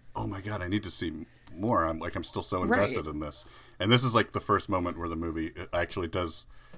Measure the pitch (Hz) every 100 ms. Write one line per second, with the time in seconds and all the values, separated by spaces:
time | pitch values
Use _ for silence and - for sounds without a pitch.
0 | - - 110 98 98 104 90 101 87 -
1 | 87 78 82 - - 87 110 101 80 80
2 | 85 85 82 101 - 92 87 - - 113
3 | 78 76 76 - - - - - 98 123
4 | 127 110 - 98 - 98 - 92 87 82
5 | 85 82 82 80 80 87 95 87 87 98
6 | 85 95 85 - - - -